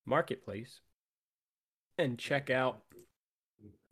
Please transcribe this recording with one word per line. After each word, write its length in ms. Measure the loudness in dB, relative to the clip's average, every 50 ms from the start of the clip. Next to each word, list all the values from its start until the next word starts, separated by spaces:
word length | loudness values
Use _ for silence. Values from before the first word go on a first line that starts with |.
| -2
marketplace 760 | 2 2 2 2 2 -2 -8 -8 -8 -8 -8 -10 -12 -16 -20 _ _ _ _ _ _ _ _ _ _ _ _ _ _ _ _ _ _ _ _ _ _ _ 0
and 200 | 0 0 0 -2
check 320 | -2 -2 -2 0 0 2
out 320 | 2 2 2 2 0 -4 -10 -20 -20 -20 -20 _ _ _ _ _ _ _ _ _ _ _ -20 -20 -20 _ _ _